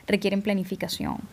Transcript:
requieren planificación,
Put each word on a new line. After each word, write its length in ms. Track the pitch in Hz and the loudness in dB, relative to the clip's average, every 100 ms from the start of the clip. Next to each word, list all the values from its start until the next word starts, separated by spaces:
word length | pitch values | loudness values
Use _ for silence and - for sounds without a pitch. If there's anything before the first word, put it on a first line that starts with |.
| - | 0
requieren 340 | 202 196 196 | 2 4 2
planificación, 760 | 208 196 185 190 - - 73 64 - | 2 0 0 -4 -4 -2 -4 -4 -8